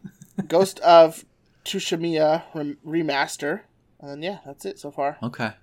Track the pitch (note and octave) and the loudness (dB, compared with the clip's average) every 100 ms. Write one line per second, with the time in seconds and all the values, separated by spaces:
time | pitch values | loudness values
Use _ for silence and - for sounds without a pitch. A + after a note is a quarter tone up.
0 | - - - - D3+ E3 F#3+ - E3 E3+ | -20 -20 -16 -10 -2 2 2 0 6 8
1 | D#3+ - - _ _ _ - G3 - E3+ | 8 4 -18 _ _ _ -8 -6 -4 -4
2 | E3+ D#3+ D3+ E3 D#3+ D#3+ D3 D3 D#3+ D#3+ | -2 0 2 0 -4 -10 -10 -10 -6 -4
3 | D#3 C#3 C#3 - C#3+ G3 - _ _ _ | -2 -2 -4 -4 -6 -6 -10 _ _ _
4 | C#3+ C#3+ E3+ G3 C#3+ C#3+ G3 - C#3+ D3 | -18 -12 -10 -10 -14 -16 -14 -14 -12 -6
5 | C#3 D3 A#2 A#2 A2 - | -6 -4 -10 -6 -8 -10